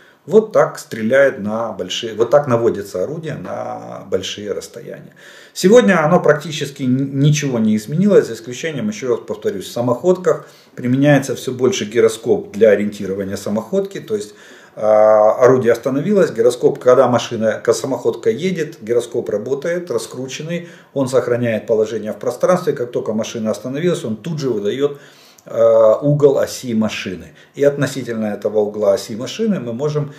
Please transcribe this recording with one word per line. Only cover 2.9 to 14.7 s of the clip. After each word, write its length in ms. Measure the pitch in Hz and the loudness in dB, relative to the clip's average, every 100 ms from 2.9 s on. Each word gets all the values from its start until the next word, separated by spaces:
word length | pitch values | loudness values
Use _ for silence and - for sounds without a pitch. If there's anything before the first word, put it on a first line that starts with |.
| 92 | -6
орудие 320 | 101 165 156 107 | -6 -6 -10 -10
на 720 | 92 113 117 117 117 120 - | -10 -10 -10 -12 -12 -16 -6
большие 420 | 95 92 - 104 | -6 -6 -10 -8
расстояния. 600 | 90 - - 95 - - _ - - - | -8 -10 -16 -16 -16 -18 _ -20 -20 -18
Сегодня 500 | - 185 240 202 175 | -2 4 6 6 4
оно 160 | 156 180 | 4 4
практически 640 | 156 147 170 147 147 - | 4 2 -2 -8 -8 -4
н-, 300 | 127 131 139 | 0 0 0
ничего 460 | 139 151 147 143 117 | 2 2 2 0 0
не 160 | 110 107 | 0 0
изменилось, 520 | 120 156 202 170 110 | -2 0 4 4 4
за 60 | |
исключением, 560 | 113 123 123 165 143 107 | -2 -12 -8 -8 -6 -6
еще 200 | 104 127 | -4 -4
раз 100 | 113 - | -4 -4
повторюсь, 400 | 107 110 98 - | -6 -6 -6 -6
в 40 | |
самоходках 760 | 123 123 - 180 180 180 147 - - _ - | -4 -2 0 0 0 0 -2 -6 -20 _ -8
применяется 600 | 123 131 143 139 131 117 | -2 2 4 4 2 -6
все 160 | - | -8
больше 340 | 120 123 - 104 | 0 0 0 -2
гироскоп 680 | 117 110 - 117 98 - | 2 2 2 -2 -2 -2
для 200 | 101 110 | 2 4
ориентирования 680 | 101 104 104 98 98 95 98 | 4 0 -6 -6 -6 -6 -8
самоходки, 600 | - 107 - 190 196 151 | -6 -6 -2 -4 -4 -8
то 160 | 151 107 | -6 -6
есть, 180 | 104 - - - - | -6 -16 -20 -20 -20